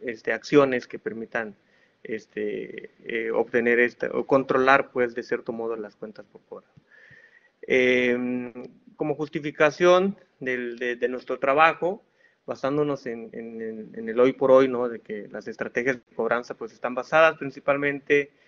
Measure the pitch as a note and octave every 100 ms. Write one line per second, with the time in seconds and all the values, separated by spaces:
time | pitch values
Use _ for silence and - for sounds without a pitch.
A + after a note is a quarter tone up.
0 | B2+ A2 - A2+ - D3 C3+ B2 - A#2
1 | A2 A2 A2 A#2+ G#2+ G2+ _ _ _ _
2 | - A2 - G#2+ G#2 G#2+ - A2+ - _
3 | - A#2 A2+ A2+ A2+ A#2+ A#2 A#2+ A#2+ -
4 | C3 B2+ - C3+ C3+ C3 C3 C3+ - B2+
5 | A#2+ A#2 A2 B2 - A#2 A2+ A2+ G#2 -
6 | A2 G#2 G2+ G#2+ _ F#2+ - _ _ -
7 | - - _ _ _ _ - B2+ B2+ B2+
8 | B2 B2 B2 B2 B2 - B2+ - _ -
9 | D3+ C#3+ D3 D#3+ D3 C#3+ D3+ C#3+ F3 F3+
10 | G3 G3 _ _ B2+ B2+ A#2+ A#2+ B2 A#2+
11 | B2 B2+ - B2+ C#3 C#3+ D#3+ D#3 E3 A#3
12 | _ _ _ _ - A#2 C3+ D3 D3 C3+
13 | B2 A#2 A2+ A#2 A#2 A2+ A2 A2 G2 G#2+
14 | A2+ A2+ C3 C3 C3+ C3 C3 A#2+ B2 A2
15 | - G#2 - G#2 A2+ G#2+ A2+ A#2+ B2 B2
16 | _ - A2+ A#2 A#2+ C3 A2+ - B2 B2+
17 | - D#3+ D#3+ D3+ C#3 C#3 - C#3+ C#3+ C#3+
18 | - C#3+ C#3+ _